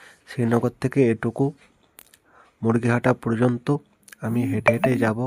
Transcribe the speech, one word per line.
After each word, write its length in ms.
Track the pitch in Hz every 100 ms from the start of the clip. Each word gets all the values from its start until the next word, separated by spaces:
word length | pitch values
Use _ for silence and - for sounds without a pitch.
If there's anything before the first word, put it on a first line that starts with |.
| - - -
শ্রীনগর 440 | - 117 117 120 -
থেকে 180 | 131 139 123
এটুকু 320 | 110 120 - 139 - _ _ _ - - _ _ _ _ _
মুরগিহাটা 500 | 113 117 120 120 147 156
পর্যন্ত 440 | 117 113 123 120 - 143 - _ - - 120
আমি 140 | 120 135
হেঁটে 200 | 107 -
হেঁটে 180 | 117 131 120
যাব, 140 | 110 110